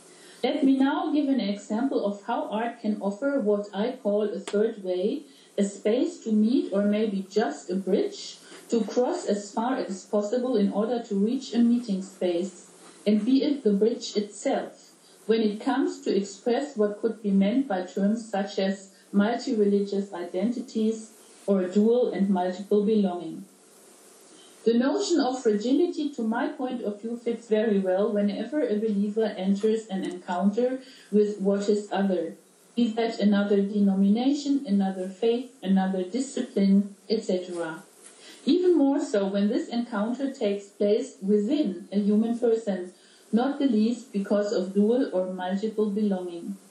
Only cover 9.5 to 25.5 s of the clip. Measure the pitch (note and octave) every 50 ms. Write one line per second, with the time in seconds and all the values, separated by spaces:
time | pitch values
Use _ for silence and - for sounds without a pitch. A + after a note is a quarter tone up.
9.5 | - A3+ A3+ B3+ C4+ - - - G3 - - - - G#3 G#3 G#3 B3 B3 A#3 B3+
10.5 | B3+ G#3 G3+ G3 - G3 A3 A3+ B3 A#3 A#3 - G#3 G3 G3+ A3+ C4 C#4 - -
11.5 | - A#3+ A#3 A#3 A#3+ A#3+ - - G3 F#3 F#3+ - - - F#3+ F3+ F3 E3+ F#3 F#3+
12.5 | - - - - - - - - - - - G#3 G#3+ G#3 - - C4+ C4+ D4 D4
13.5 | C#4+ - - G#3+ G3+ G3 G#3+ A3+ B3 - - - - G#3 G3+ - - - - C#4
14.5 | A#3 F3+ - - - - - - - _ - - - - - - A3+ A3+ A3 G#3
15.5 | G3+ - - C4+ B3 C4+ - - - - - - G3+ G3+ G3 - - - - A#3+
16.5 | A#3 C#4 C#4 - - G#3+ G#3 G3+ G3+ - - A3+ G#3+ - - G3+ G3 G3 G3 G3+
17.5 | A3+ C4+ C4+ - G3 F#3 F3+ - - G#3 G3 G3+ A3 A#3+ - - - G3 G3+ -
18.5 | - - F#3+ G3 G3 - - - - - - - - G3 G3+ A3 B3 - - C#4
19.5 | A#3+ G#3+ G3+ G3+ G3+ G3+ G3+ G3 G3+ G3 G3 - - F3 F3 - - F#3 G3+ A#3+
20.5 | A#3+ - - - - A3 A3 A3 A3 - - - - - - - - - - -
21.5 | G3+ F#3+ F#3 F3+ - G#3 G#3 A3+ A#3+ B3 B3 G3+ - F3+ G3 G3 G3 F3+ F3+ F#3
22.5 | F#3 - G3+ - G#3 G#3 G3+ G#3+ A3 G#3 G3+ F#3 F3+ F3 E3 D#3+ D#3+ E3 G3 -
23.5 | - _ _ - - - - - - - - - - - - - - - - -
24.5 | - - - A3 A#3 A#3+ B3+ C#4+ D4 G4+ G4+ - E4+ C#4+ A#3+ B3+ B3+ - - A3+